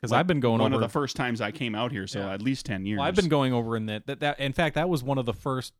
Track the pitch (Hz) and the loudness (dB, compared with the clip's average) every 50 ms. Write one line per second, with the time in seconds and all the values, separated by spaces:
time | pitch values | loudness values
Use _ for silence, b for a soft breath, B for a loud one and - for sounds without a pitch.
0 | - 113 117 127 170 180 175 147 123 120 113 113 113 117 135 127 117 117 - 156 | -2 2 4 4 4 4 2 4 4 4 4 4 4 4 4 2 0 0 0 -2
1 | 143 127 - - 135 123 117 113 113 104 104 - 135 117 107 107 120 123 - 104 | -2 -2 -2 -2 -2 -2 -2 -2 -2 -4 -4 -4 -4 -4 -2 -2 -2 -2 -2 -4
2 | 95 95 - 104 98 98 98 98 107 127 135 127 - - 107 95 95 101 107 104 | -6 -6 -6 -6 -4 -4 -4 -4 -2 -2 -2 -2 -2 -4 -4 -4 -2 -2 0 0
3 | 139 160 180 190 190 165 156 143 135 131 127 120 117 113 117 113 110 110 107 107 | 0 0 2 2 2 4 4 4 2 2 2 0 0 0 -2 -2 -2 -4 -6 -6
4 | - - 139 - 147 147 143 - 139 135 131 - 170 156 - 151 160 185 175 143 | -6 -8 -6 -4 -2 -2 -2 -2 -2 -2 0 0 0 0 0 0 0 0 0 0
5 | 123 135 139 135 127 117 101 - - 139 131 127 123 - - | 0 0 0 0 0 0 -2 -2 -2 -4 -2 -4 -4 -8 -12